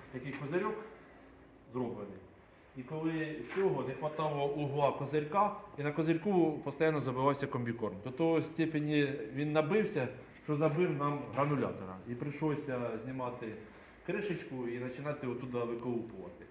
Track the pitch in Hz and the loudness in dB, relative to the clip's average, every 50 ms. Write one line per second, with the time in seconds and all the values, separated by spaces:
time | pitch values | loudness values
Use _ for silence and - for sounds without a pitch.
0 | - - - 127 123 143 123 - 143 135 160 185 208 - - - - - - - | -12 -12 -10 -10 -8 -8 -8 -6 -4 -2 0 0 0 0 -2 -6 -8 -12 -16 -18
1 | - - - - - - - - - - - - - - 113 127 123 113 101 104 | -20 -20 -20 -20 -20 -20 -20 -20 -20 -20 -20 -20 -14 -8 -4 -4 -4 -4 -4 -8
2 | 101 98 92 92 - - - - - - - - - - - 135 127 135 156 156 | -10 -10 -12 -14 -16 -20 -20 -20 -20 -20 -20 -20 -20 -16 -14 -12 -10 -8 -4 -2
3 | 160 165 160 160 156 151 156 - - - - 190 196 180 - 131 120 131 135 - | -2 0 0 0 -2 -2 -4 -6 -8 -4 0 2 2 2 2 0 -2 -4 -4 -4
4 | 156 151 - - 156 151 147 143 143 139 143 156 147 131 139 147 143 131 - - | -4 -4 -2 0 0 0 2 2 2 2 2 0 0 0 2 4 4 4 4 2
5 | 139 127 151 151 147 151 - 196 208 202 - - - - - - 139 147 147 165 | -2 0 0 0 0 2 4 4 4 4 2 -2 -10 -12 -8 -4 -2 -2 0 2
6 | 156 160 165 160 - 208 190 180 160 160 151 147 - 143 135 - 160 160 156 147 | 4 4 4 4 4 4 6 6 6 6 4 2 -4 -4 0 4 4 4 4 4
7 | 123 131 123 131 131 143 139 135 143 139 - 123 120 117 113 - 110 101 92 - | 2 0 2 4 4 4 4 4 0 -2 0 0 0 0 -2 0 -2 -2 -2 -4
8 | - 131 127 - 165 165 165 156 143 - - - 165 156 156 151 151 151 151 147 | -8 -6 -2 2 4 4 6 4 2 2 0 0 2 2 2 2 2 4 4 4
9 | 143 135 143 - - - 131 135 151 151 151 156 151 143 196 220 208 - - 151 | 4 4 2 -2 -6 -4 -4 -2 0 2 4 4 4 4 4 4 2 2 2 0
10 | 127 - - - - - - - - - 151 143 160 151 147 170 180 170 151 143 | 0 -2 -4 -8 -14 -18 -20 -8 -4 -2 2 4 4 4 4 4 2 2 2 2
11 | 143 147 143 139 - - - 139 143 147 147 127 113 95 90 92 95 92 92 95 | 0 0 0 0 -4 -2 0 2 2 4 4 2 2 0 -2 -4 -8 -8 -10 -8
12 | 104 120 120 120 143 147 143 - 156 156 143 147 135 135 127 123 120 113 110 110 | -8 -8 -6 -6 -4 -6 -4 0 0 0 0 0 -2 -2 -2 -2 -2 -2 -4 -4
13 | 113 131 131 131 127 123 117 - 113 110 104 104 104 - - - - - - - | -6 -6 -6 -4 -4 -4 -4 -6 -8 -8 -8 -10 -12 -16 -18 -20 -20 -20 -20 -10
14 | - - 185 208 196 202 165 147 - - 135 127 120 117 120 123 123 127 127 139 | -6 -4 -2 -2 -2 -2 -4 -4 -6 -8 -6 -4 -4 -4 -4 -4 -4 -6 -6 -6
15 | 143 151 143 - 135 123 117 117 127 127 120 120 117 113 117 117 120 127 117 110 | -4 -4 -4 -4 -4 -4 -4 -4 -4 -4 -2 -2 -2 -2 -2 -4 -2 -2 -2 -2
16 | 104 113 101 95 87 90 - - - - | -4 -6 -10 -12 -12 -12 -14 -16 -16 -18